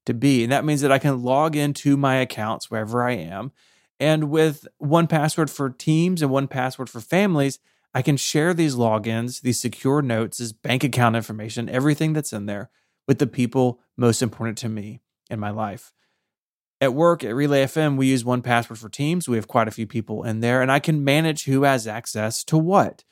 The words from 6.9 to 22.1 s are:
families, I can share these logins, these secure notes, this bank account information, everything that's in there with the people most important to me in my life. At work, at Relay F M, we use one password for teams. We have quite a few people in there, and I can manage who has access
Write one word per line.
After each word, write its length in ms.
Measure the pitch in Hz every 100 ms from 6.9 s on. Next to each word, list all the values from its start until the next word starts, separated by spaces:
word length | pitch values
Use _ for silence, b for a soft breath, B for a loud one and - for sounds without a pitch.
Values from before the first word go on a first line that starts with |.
| 120
families, 580 | - 175 208 156 139 - _ _ _
I 80 | 131
can 140 | 127 139
share 360 | - 151 160
these 220 | 175 160 123
logins, 680 | 117 107 107 113 120 -
these 180 | 127 117
secure 440 | 123 - 131 147
notes, 340 | 135 113 113 -
this 140 | 117
bank 320 | 110 - 127
account 320 | 139 123 120 113
information, 520 | 107 107 107 117 117
everything 460 | 127 143 147 156
that's 200 | 156 -
in 120 | 107 101
there 240 | 101 127 _ _ _ -
with 100 | 131
the 80 | 131
people 540 | - 120 135 123 117 _ -
most 260 | 120 110
important 360 | 120 - 113 107
to 100 | 113
me 320 | 110 104 127 _ _ -
in 80 | 113
my 100 | 104
life. 440 | 107 107 92 - _ _ _ _ _ _ _ _ -
At 140 | 135
work, 300 | 131 170 170
at 100 | 113
Relay 300 | 120 147 139
F 120 | 135 160
M, 220 | 156 135
we 100 | 131
use 160 | 131
one 200 | 117 123
password 340 | 117 117 113 110
for 120 | 110
teams. 380 | - 147 175 165
We 100 | 117
have 100 | 104
quite 200 | 123 110
a 40 |
few 160 | 113 110
people 360 | 113 - 107
in 180 | 117 110
there, 200 | 117 127
and 100 | 131
I 60 | 143
can 260 | 151 151
manage 420 | 139 147 160 151 -
who 180 | 135
has 240 | 139 135 110
access 560 | 107 -